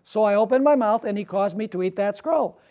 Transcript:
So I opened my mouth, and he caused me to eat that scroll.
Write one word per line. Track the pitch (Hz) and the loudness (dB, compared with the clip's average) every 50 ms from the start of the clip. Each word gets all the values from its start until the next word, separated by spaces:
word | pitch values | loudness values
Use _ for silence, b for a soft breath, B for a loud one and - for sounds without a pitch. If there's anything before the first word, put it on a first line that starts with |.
| b | b
So | - - 214 220 | -6 -2 0 2
I | 208 202 | 2 4
opened | 208 220 196 254 262 269 | 2 2 2 2 2 4
my | 294 294 | 4 4
mouth, | 262 233 208 214 233 - | 4 2 2 0 0 -2
and | 220 202 202 | -4 -6 -6
he | 202 | -6
caused | - - 196 196 202 175 | -4 -2 -2 -2 -2 -2
me | 202 214 214 | -6 -8 -6
to | - 180 | -4 -4
eat | 180 185 185 | -4 -4 -2
that | 202 196 208 202 - | -2 -2 -2 -4 -4
scroll. | - 302 330 311 254 175 - b b b | -4 -2 0 0 0 -2 -6 b b b